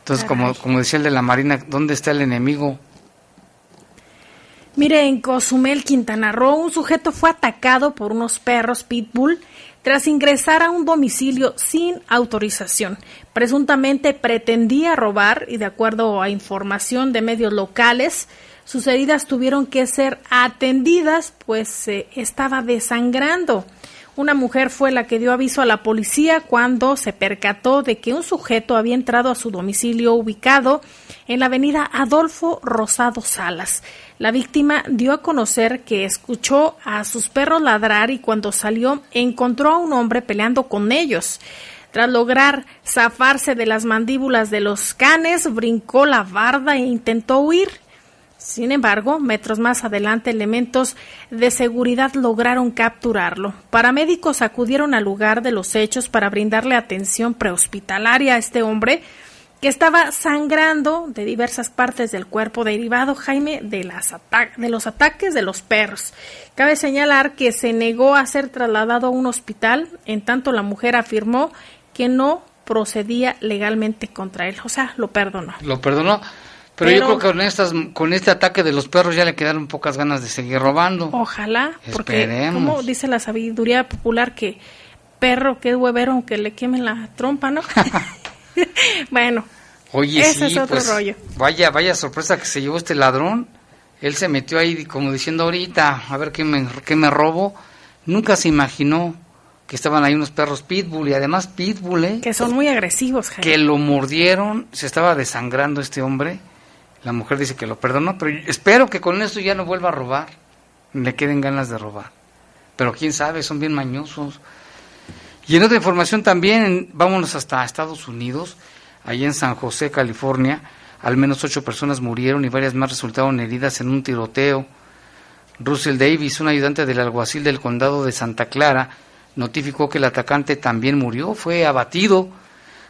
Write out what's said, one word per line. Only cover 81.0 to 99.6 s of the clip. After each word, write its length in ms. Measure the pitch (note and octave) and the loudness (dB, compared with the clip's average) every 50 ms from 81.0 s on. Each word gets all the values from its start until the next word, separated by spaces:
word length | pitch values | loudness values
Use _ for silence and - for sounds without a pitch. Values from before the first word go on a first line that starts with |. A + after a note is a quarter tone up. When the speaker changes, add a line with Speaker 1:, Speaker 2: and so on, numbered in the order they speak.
| E3+ D#3+ | -6 -4
Speaker 2:
Ojalá, 640 | D3 B3 A#3 - - - G#3 G#3+ A3 A#3 C4 D4+ E4 - - - | -2 -4 -4 -4 -4 -8 -6 -2 -2 -2 -2 -2 -6 -10 -14 -8
porque 340 | A2+ - - - - A3 - | -8 -8 -4 -2 0 0 0
Speaker 1:
Esperemos. 280 | A2+ A#2 A#2+ - D#3 - - - | 0 -2 -2 -2 -2 0 0 0
Speaker 2:
como 200 | C#4+ D#4 C#4+ B3+ | 0 0 -2 -2
dice 260 | A#3 B3+ - - C4+ | -4 -6 -4 -2 -2
la 100 | B3 A#3 | -2 -2
sabiduría 720 | - - A3 A3+ A3+ A3+ A3 G#3+ A3+ A3+ A#3+ B3+ B3+ B3 | -2 -4 -6 -6 -6 -6 -4 -2 0 2 2 0 0 -2
popular 460 | - - - A#3 A3+ A#3 A#3+ B3 A#3 | -6 -6 -2 -2 0 0 0 -2 -4
que 240 | - - G3 G3+ - - - - - - - - _ _ _ _ _ | -6 -6 -6 -6 -8 -18 -20 -20 -20 -20 -20 -20 _ _ _ _ _
perro 400 | - B3+ B3 B3 C4 C4+ B3+ B3 | 0 2 2 2 0 -2 -2 0
que 120 | - B3 | -2 0
es 60 | B3 | 0
huevero 360 | B3+ B3+ B3 A#3+ A#3+ B3 C4 C4 | 2 2 0 2 2 0 0 0
aunque 240 | B3+ A#3+ - A3+ | -2 -2 -2 -4
le 160 | A#3 G#3 G#3+ G#3+ | -4 -4 -6 -6
quemen 320 | - B3 B3 B3+ B3+ B3 | -6 -4 -2 -2 -2 -2
la 240 | A#3 G#3+ A#3 A3 A3 - | -2 -4 -6 -10 -14 -10
trompa, 340 | - B3 C4 C#4+ C#4+ C#4 C4+ | -4 -4 -2 -2 -2 -2 -2
¿no? 120 | C#4 D#4 D#4+ | -2 -2 -4
<laughs> 60 | - - A#3 F#3+ - - F3+ - - - - - - - - _ - - F4 F4+ F4 - - - A#4+ A4 F4+ D4 - | 0 2 2 2 2 0 -4 -4 -6 -14 -18 -20 -20 -20 -20 _ -8 0 0 0 0 0 0 0 0 0 -2 -6 -2
Bueno, 340 | C4 B3 A#3+ A#3+ A#3+ A3+ A3 - - - - - - _ _ _ - | 0 2 2 2 0 -2 -4 -8 -18 -20 -20 -20 -20 _ _ _ 0
Speaker 1:
Oye, 300 | C3 C#3+ C#3+ D3 - C#4+ | 0 0 2 4 4 4
Speaker 2:
ese 260 | D#4 D4+ - D4 C#4+ | 4 4 2 0 0
Speaker 1:
sí, 60 | - | 0
Speaker 2:
es 20 | |
otro 200 | C#4 C4+ B3+ - | 0 0 0 0
Speaker 1:
pues, 120 | C4 B3 A#3 | 0 0 0
Speaker 2:
rollo. 260 | G#3+ G#3 G#3 G3+ - - - - - | 0 0 -2 -4 -6 -10 -14 -16 -6
Speaker 1:
vaya, 340 | - B2+ C#3+ D#3+ D#3 F3 D#3+ | 0 0 0 2 4 2 2
vaya 240 | C#3 D3 F3 F#3 F3 | 4 2 0 2 0
sorpresa 440 | - - C#3 - - D#3 - F#3+ D#3+ | -2 -4 -6 -6 -6 -2 -2 -2 -2
que 80 | - | -2
se 160 | - - C#3+ C3+ | -6 -6 -4 -4
llevó 160 | C#3 D3+ E3+ | -4 -4 -6
este 160 | E3 - E3 | -4 -4 0
ladrón. 540 | C#3+ C#3 C3 B2+ C3 D3+ F3 G#3+ A#3 A#3+ - _ - _ _ - _ _ _ _ _ | 4 4 4 4 2 0 0 -2 -4 -6 -8 _ -20 _ _ -20 _ _ _ _ _
Él 140 | - C#3+ C#3+ | -6 -6 -4
se 140 | C#3 F#3+ F3+ | -2 -2 -2
metió 300 | D3 C#3 C3 - D#3+ D#3+ | -2 -2 -2 -2 0 0
ahí 260 | E3 E3+ E3+ D#3 D3+ | 2 0 0 -4 -8
como 280 | - - C3+ C#3 C#3 C3+ | -10 -8 -6 -4 -4 -4
diciendo: 320 | C3 - - D#3+ D#3+ E3 | -4 -4 -4 -2 0 0
"Ahorita, 600 | E3 E3+ F3+ F3+ F#3 - - D#3 D3 C#3+ B2+ G#2+ - | 0 0 -2 -6 -4 0 2 4 4 2 0 -6 -8
a 80 | C#3 | -6
ver 160 | C#3 D3+ D3+ D3 | -6 -6 -6 -6
qué 100 | - D#3 | -4 -2
me, 220 | D#3 D3 C#3+ C3 B2 A#2+ C3 - | 0 0 0 -2 -4 -8 -12 -4
qué 120 | - D#3 | 0 2
me 140 | D#3 D#3 D3 | 4 4 4
robo". 440 | C#3+ D3 D3+ D#3 D#3+ E3+ F#3+ G3+ G3 - - - - - - - - _ _ | 4 4 2 2 2 0 -2 -4 -4 -10 -20 -20 -20 -20 -20 -20 -20 _ _
Nunca 280 | E3 E3+ G#3 G#3+ G#3+ G3+ | -2 0 0 2 2 2
se 120 | F3 - E3 | 2 4 2
imaginó 680 | D#3 D3 C#3+ B2+ - - C#3+ C#3+ D3+ E3 F3 E3+ E3 E3+ - _ _ _ _ _ _ _ | 2 2 2 0 0 -2 0 2 2 0 0 -4 -6 -12 -18 _ _ _ _ _ _ _